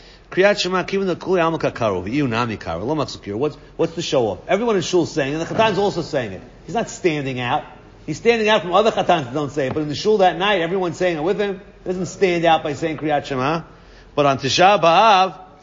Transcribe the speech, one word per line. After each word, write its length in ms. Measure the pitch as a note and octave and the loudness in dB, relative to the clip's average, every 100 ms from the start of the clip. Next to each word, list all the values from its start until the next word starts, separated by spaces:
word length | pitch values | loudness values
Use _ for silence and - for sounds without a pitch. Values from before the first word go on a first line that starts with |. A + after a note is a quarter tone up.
| - - - | -20 -20 -6
Kriyat 300 | F3+ G3 G3+ | 2 2 2
Shema, 240 | F3+ F#3 | 0 -2
Kivin 220 | F3 G3 G3 | -2 -2 -2
the 100 | D#3+ | -4
Kuli 240 | F#3 F#3 | -2 0
Alma 180 | E3 D#3+ | 0 0
Kakaru, 480 | C3+ - A2 F#2 F#2 | -4 -2 -2 -2 -2
V'iyu 220 | C#3 C#3 | -2 0
Nami 300 | A2+ A#2+ G2 | 0 -2 -4
Karu, 280 | F2+ E2 A2+ | -6 -6 -4
Lo 100 | D#3 | -4
Maksukir. 400 | A#2 - G2+ G#2 | -4 -8 -10 -4
What's, 200 | D3+ - - - | -4 -6 -14 -4
what's 160 | E3 | -4
the 80 | F3 | -4
show 260 | E3 C#3 A2 | -2 0 0
off? 120 | F2+ - | -4 -2
Everyone 280 | F#3+ A#3+ G3 | 0 0 -2
in 60 | |
shul 240 | - F3+ D3 | 0 0 0
saying, 280 | D#3 C3+ | -2 -4
and 80 | D#3 | -4
the 40 | E3 | -4
Chatan's 320 | F3+ A3 F#3 | 0 2 2
also 240 | G3+ E3+ | -2 -4
saying 320 | C#3 C#3+ A2 | -4 -4 -4
it. 80 | F#2 - - - | -10 -16 -20 -8
He's 100 | A3+ | -6
not 140 | F#3+ | -6
standing 500 | - F3 D3+ C3+ B2+ | -2 -2 -2 -4 -6
out. 240 | B2 D3+ - - - - - | -2 -4 -4 -18 -20 -16 -10
He's 120 | D3+ | -2
standing 320 | A3+ A#3 G#3+ | 0 2 2
out 140 | G#3+ | 2
from 100 | F3+ | 2
other 180 | F#3 G#3+ | 2 4
Chatans 340 | G#3 F#3 E3+ A#2+ | 2 2 0 0
that 80 | |
don't 180 | D3 C#3+ | -4 -4
say 160 | D3 C3 | -2 -2
it, 60 | |
but 80 | D#3 | -2
in 60 | D3+ | -4
the 80 | C3+ | -2
shul 220 | G#3 G#3+ | 0 4
that 200 | F3+ D#3+ | 4 4
night, 240 | G3 G3 | 0 0
everyone's 360 | E3 G3 F3+ - | 0 -2 -2 -2
saying 200 | F3+ D#3+ | -2 0
it 60 | |
with 160 | D#3+ G3 | -2 -2
him. 220 | G3+ F#3+ - - | -2 -6 -14 -12
He 60 | - | -8
doesn't 180 | F#3 F3 | -6 -6
stand 360 | - F#3+ E3+ | -2 0 2
out 200 | E3 D#3 | 2 2
by 100 | D#3 | 0
saying 240 | C3+ D#3+ C#3 | -4 -4 -4
Kriyat 280 | D3+ C#3+ C#3+ | -2 -2 -2
Shema. 380 | C3 C3 E3 - - - - - - | -2 -2 -2 -6 -20 -20 -20 -6 0
But 100 | C#3+ | 2
on 140 | C3 | 2
Tisha 420 | C3 E3 F#3 G3+ | 0 4 6 6
B'Av, 580 | E3 E3+ A3 F#3 F#3 - - - | 6 6 6 6 4 -2 -20 -20